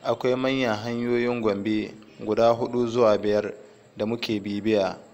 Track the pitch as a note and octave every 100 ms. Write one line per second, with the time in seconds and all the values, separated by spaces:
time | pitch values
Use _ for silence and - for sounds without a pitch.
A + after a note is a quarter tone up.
0 | C3+ A#2 B2+ B2+ C3 C3+ B2+ G#2+ A#2 A#2
1 | A#2+ A#2+ A#2+ A#2+ A2 G2+ G#2 G#2+ G2+ -
2 | - - G#2+ G#2+ A#2 A#2 A#2+ B2 A#2+ A#2
3 | A2+ G#2 G#2 G#2 G2+ - - - - -
4 | G#2+ A#2 - G#2+ G2+ G2+ G#2 G#2+ F#2+ F2+
5 | -